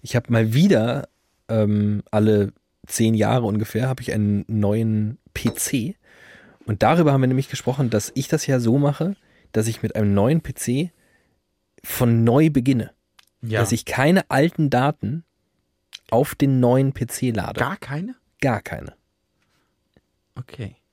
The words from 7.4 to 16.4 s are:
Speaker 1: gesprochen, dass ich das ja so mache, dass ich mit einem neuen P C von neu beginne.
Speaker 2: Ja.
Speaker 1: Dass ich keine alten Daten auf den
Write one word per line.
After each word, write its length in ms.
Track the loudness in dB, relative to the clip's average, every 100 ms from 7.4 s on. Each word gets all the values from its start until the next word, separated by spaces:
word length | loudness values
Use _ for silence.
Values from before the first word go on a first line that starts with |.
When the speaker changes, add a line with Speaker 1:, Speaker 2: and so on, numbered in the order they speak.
| -2
Speaker 1:
gesprochen, 400 | -6 -6 -2 0
dass 220 | 0 -2 -8
ich 120 | -4
das 180 | -4 0
ja 140 | 0
so 180 | 2 2
mache, 380 | 2 0 -4 -6 _ _ _
dass 140 | -4 -2
ich 140 | -4
mit 140 | -6 -2
einem 180 | 2
neuen 280 | 4 4 2
P 120 | -2
C 380 | -10 -4 -2 -4 _ _ _ _ _ _ _ _ _
von 400 | -12 -2 2 4 4
neu 240 | 4 4
beginne. 420 | 2 0 0 -2 _ _ _ _ _
Speaker 2:
Ja. 200 | -4 -2
Speaker 1:
Dass 100 | 0
ich 140 | -2 -4
keine 440 | 0 2 2 2
alten 400 | 0 0 0 0
Daten 540 | 2 0 -2 -6 -8 -10 _ _ _ _ _ _ -20 _
auf 240 | 0 0
den 240 | 0